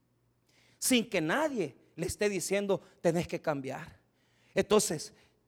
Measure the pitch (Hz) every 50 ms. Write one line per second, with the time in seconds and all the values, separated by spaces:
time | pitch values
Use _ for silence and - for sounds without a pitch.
0 | _ _ _ _ _ _ _ _ _ _ _ _ _ _ _ - - - 262 240
1 | 208 - - 180 156 156 196 269 320 311 269 220 165 135 - - _ _ _ 151
2 | 170 - - - 208 208 196 180 - - 190 202 202 196 190 170 - - - _
3 | - 175 160 175 156 - 185 160 - 165 147 139 131 131 131 156 160 - - -
4 | _ _ _ _ _ _ _ _ _ _ - 196 196 - 208 214 - - 170 147
5 | - - - _ - _ _ _ _